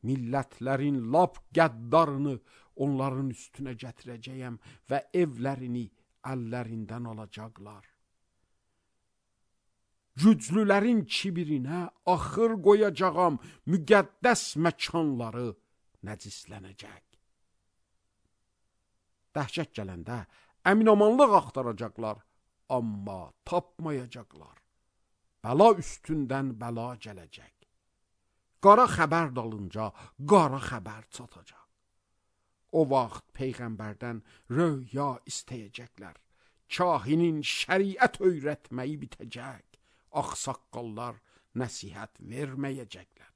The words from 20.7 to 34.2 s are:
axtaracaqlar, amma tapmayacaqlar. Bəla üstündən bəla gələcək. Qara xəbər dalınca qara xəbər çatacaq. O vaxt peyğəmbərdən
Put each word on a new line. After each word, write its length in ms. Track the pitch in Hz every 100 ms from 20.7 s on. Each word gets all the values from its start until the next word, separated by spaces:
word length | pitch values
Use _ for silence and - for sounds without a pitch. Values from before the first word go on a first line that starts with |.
| 208 220 208 208 247 269 196
axtaracaqlar, 840 | 131 135 123 104 113 - 110 104 _ _ _ _ _
amma 500 | 131 117 104 101 95 87 _
tapmayacaqlar. 1160 | - 175 - _ 165 143 123 123 107 - 80 _ _ _ _ _ _ _ _ _
Bəla 240 | 110 135 220
üstündən 840 | 196 - - - 160 131 135 135 113
bəla 320 | 120 117 120
gələcək. 600 | 117 110 95 82 - - _ _ _ _ _ _ _ _ _ _ _
Qara 240 | 196 214 247
xəbər 420 | - 160 165 160
dalınca 640 | 127 113 110 95 110 110 - - _
qara 420 | 143 202 156 135
xəbər 400 | 127 - - - -
çatacaq. 640 | - - - - - _ _ _ _ _ _ _ _ _ _ _
O 80 | 160
vaxt 440 | 147 135 117 - _
peyğəmbərdən 920 | - 135 117 120 107 107 101 123 117